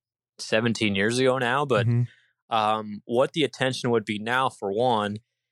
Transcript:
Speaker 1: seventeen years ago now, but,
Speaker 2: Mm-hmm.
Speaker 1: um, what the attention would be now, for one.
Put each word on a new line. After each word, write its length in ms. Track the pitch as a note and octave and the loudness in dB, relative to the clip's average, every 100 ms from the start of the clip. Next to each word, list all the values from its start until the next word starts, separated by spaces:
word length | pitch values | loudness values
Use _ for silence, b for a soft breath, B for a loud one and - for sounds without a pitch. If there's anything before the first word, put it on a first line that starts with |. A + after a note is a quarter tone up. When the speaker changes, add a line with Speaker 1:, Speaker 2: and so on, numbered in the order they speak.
| _ _ _ _ | _ _ _ _
Speaker 1:
seventeen 560 | - A2 A#2 G#2+ G#2+ F#2+ | -2 0 0 0 0 0
years 240 | G#2 A#2+ | 0 2
ago 180 | C3 C3 | 2 2
now, 280 | A#2+ C3 D3 | 0 0 2
but, 200 | A2+ A2 | 2 2
Speaker 2:
Mm-hmm. 680 | A#2+ A#2+ - _ _ _ A2+ | 2 0 -6 _ _ _ 0
Speaker 1:
um, 460 | G#2+ A2 G#2+ G#2 | 2 0 -4 -10
what 300 | - A#2+ D3 | -4 0 0
the 100 | E3+ | 0
attention 460 | C3+ - C3 B2 B2+ | -2 0 -2 0 0
would 160 | A#2 G#2+ | 0 0
be 120 | G#2 | -6
now, 300 | A2 B2+ C3 | -2 0 0
for 240 | - G2+ | -2 -4
one. 460 | G2+ B2 A2+ G#2 G#2+ _ _ _ | 0 2 2 0 -6 _ _ _